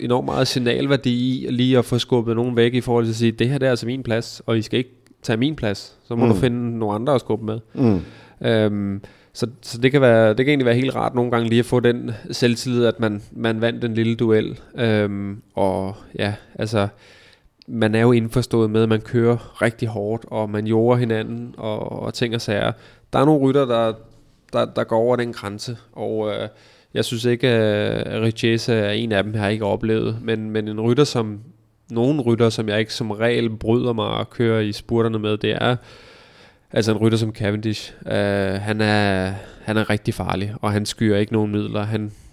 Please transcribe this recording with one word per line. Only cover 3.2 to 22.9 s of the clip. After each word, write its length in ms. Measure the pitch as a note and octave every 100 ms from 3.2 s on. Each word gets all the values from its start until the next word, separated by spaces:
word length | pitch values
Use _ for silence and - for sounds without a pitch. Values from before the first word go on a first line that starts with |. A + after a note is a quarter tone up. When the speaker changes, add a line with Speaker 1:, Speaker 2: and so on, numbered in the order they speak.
| A#2
Speaker 1:
"Det 160 | A2 A#2
her, 100 | C#3
det 80 | C3
er 40 |
altså 160 | B2 A2+
min 160 | C3
plads, 400 | A#2+ A2+ - - -
og 120 | A2+
I 40 |
skal 160 | G#2+ A#2+
ikke 120 | B2 _ _ _
tage 140 | - A2+
min 200 | C#3+ D3+
plads, 380 | G#2+ G2 - _ -
så 60 | A#2
må 80 | A#2
Speaker 2:
Mm. 60 |
Speaker 1:
du 40 | G2
finde 400 | B2 A#2+ A#2+ A2+
nogle 160 | G#2+
andre 200 | G#2 C#3
at 60 | B2+
skubbe 240 | - A2 A2
med." 120 | A2+ -
Speaker 2:
Mm. 260 | - A#2+ F#2 - - - - A#2+
Speaker 1:
Øhm, 540 | A2 G#2+ G#2 G2+ G2 - _ _
så, 140 | - A2+ -
så 160 | - A#2
det 140 | B2+
kan 80 | C#3
være, 280 | B2+ A2+ A2
det 80 | G#2+
kan 120 | C3+
egentlig 180 | C#3+ B2
være 80 |
helt 200 | A#2+ C3 A#2+
rart 180 | A2
nogle 160 | B2+ A#2+
gange 180 | A#2 A#2
lige 100 | A#2
at 60 |
få 160 | A#2 B2
den 300 | A#2+ B2 B2 G#2+ -
selvtillid, 540 | - B2 A2+ B2+ A#2+
at 160 | A#2 -
man, 220 | A2 G#2 -
man 280 | - A2+ A2
vandt 240 | A#2 A#2+
en 100 | A#2+
lille 200 | A2 A2+ A#2
duel. 420 | A2+ G#2+ - - - -
Øhm, 640 | A#2 G#2+ G#2 G2+ G2+ G#2 -
og 420 | G2 G2 F#2+ F#2+ G2+ - -
ja, 160 | G#2 G#2+ -
altså, 340 | - A2 A2 G2+ - - - - _ _ _ -
man 260 | A#2 A2
er 60 | A2
jo 120 | A#2+
indforstået 580 | A#2+ A2+ B2+ A#2 A#2 A2
med, 120 | A2
at 60 | A2
man 120 | A2
kører 640 | - A#2+ A#2 A#2+ - -
rigtig 260 | A2+ - A2+
hårdt, 360 | A2 G#2 A2+ -
og 220 | A2+ G#2+
man 160 | G#2+ A2
jorder 320 | A2+ A#2 B2
hinanden, 540 | A#2+ A2 A2 A#2 A#2+ -
og, 440 | A2 G#2+ - -
og 120 | A2
ting 200 | - A#2+
og 60 | A#2
sager. 320 | - G2+ A2+ A2+ -